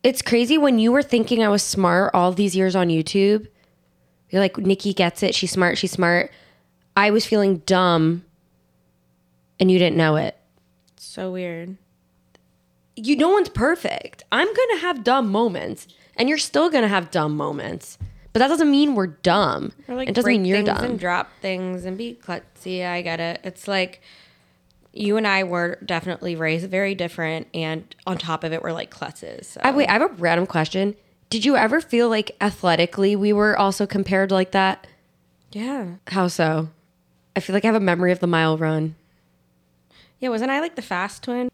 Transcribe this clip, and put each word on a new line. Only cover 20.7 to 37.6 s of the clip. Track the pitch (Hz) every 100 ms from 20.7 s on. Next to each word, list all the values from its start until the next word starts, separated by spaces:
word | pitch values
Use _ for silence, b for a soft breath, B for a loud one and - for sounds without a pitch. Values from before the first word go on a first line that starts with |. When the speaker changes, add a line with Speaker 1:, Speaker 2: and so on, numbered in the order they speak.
| - 247
Speaker 2:
and | 220
drop | 180 175 - -
things | 190 185 185 180 180
and | 190
be | 233 240
klutzy. | - 175 - _ 180 185 180
I | 175
get | 175 165
it. | 165 -
It's | 185 175 -
like, | 196 185 - b b b b b b b _ _
you | - 208 214
and | 214
I | 190
were | 185 175 175 175 -
definitely | 170 175 165 180 165
raised | 160 165 190
very | 185 196 190
different, | 170 170 160 160 -
and | 165 160 160 - - -
on | 170
top | 165 160
of | 165
it, | 160
we're, | -
like, | 165 -
klutzes, | - - - - 58 -
so. | -
Speaker 1:
I, | 196
wait, | 180 277
I |
have | 214
a | 339 208
random | 170 170 185
question. | 165 156 185 196 208 b b _
Did | 226 233
you | 269
ever | 220 302
feel | - 233 233
like | 220 214 -
athletically | 202 - 180 160 170 - 196 208
we | 208
were | 208 214 208
also | 196 190 202
compared | 196 190 196 196
like | 190 185
that? | 196 190 190 - _ _ _ _ _ _
Speaker 2:
Yeah. | 202 240 277 185 180 -
Speaker 1:
How | 190 180
so? | - 156 156 160 _ _ _ _ _ _ 196
I |
feel | -
like | 196